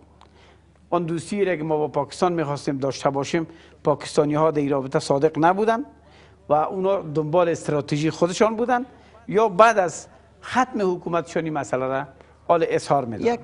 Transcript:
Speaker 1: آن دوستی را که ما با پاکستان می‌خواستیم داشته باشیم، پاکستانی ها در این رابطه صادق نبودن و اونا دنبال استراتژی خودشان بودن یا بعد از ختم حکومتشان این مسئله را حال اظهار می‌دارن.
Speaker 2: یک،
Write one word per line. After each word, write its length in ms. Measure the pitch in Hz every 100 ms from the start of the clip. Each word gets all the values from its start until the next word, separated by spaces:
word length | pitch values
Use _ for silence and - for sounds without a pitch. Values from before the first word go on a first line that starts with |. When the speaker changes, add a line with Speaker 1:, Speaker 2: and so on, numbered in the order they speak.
| - _ - _ - - _ _ _
Speaker 1:
آن 140 | 175
دوستی 400 | 170 165 - 208
را 120 | 185 170
که 60 |
ما 140 | 156 156
با 120 | 151
پاکستان 440 | 139 135 - 185
می‌خواستیم 460 | 170 143 143 - 139
داشته 320 | 135 123 147
باشیم، 360 | 139 135 170 160 - - -
پاکستانی 500 | - 143 - - 147
ها 160 | 147 160
در 100 | 147
این 100 | 139
رابطه 280 | 143 131 156
صادق 340 | - 139 151 151
نبودن 480 | 165 190 214 226 294 - - - - - -
و 40 |
اونا 500 | 147 156 196 190 196
دنبال 460 | 160 147 151 170 170
استراتژی 640 | 160 - 143 131 147 156
خودشان 460 | - 175 185 220 220
بودن 300 | 240 247 269 - - - -
یا 200 | 180 220
بعد 300 | 180 226 208
از 280 | 180 - - - - _
ختم 520 | - 240 254 240 190
حکومتشان 500 | 175 170 170 165 -
این 80 | 160
مسئله 340 | 156 131 127 131
را 180 | 135 143 - - - -
حال 180 | 170 165
اظهار 360 | 156 - 143
می‌دارن. 300 | 123 113 226
Speaker 2:
یک، 60 | 233